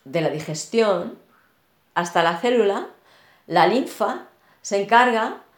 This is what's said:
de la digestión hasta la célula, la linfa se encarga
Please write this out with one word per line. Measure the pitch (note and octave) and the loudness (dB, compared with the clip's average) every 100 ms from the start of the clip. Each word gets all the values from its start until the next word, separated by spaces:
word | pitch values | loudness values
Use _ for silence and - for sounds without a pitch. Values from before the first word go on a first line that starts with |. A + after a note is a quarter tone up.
| C3+ | -8
de | E3 | -4
la | D3+ | -2
digestión | D3+ D#3 D#3 - A3+ G#3+ F3 A3+ - _ _ _ _ _ _ _ E3+ | -4 -8 -10 -4 0 2 0 -4 -12 _ _ _ _ _ _ _ -6
hasta | F3 F3+ | -2 0
la | E3 F3 | 0 0
célula, | B3 B3 G3+ G#3 F#4 - _ _ _ _ - | 0 2 2 0 -6 -16 _ _ _ _ -2
la | E3+ E3+ | 2 4
linfa | A#3+ - - G#3+ F4+ - _ _ _ | 2 -2 -4 -4 -4 -12 _ _ _
se | - G3+ | -4 -4
encarga | G3 A#3 B3 A3+ A#3+ G4 - | 4 4 4 2 -2 -8 -16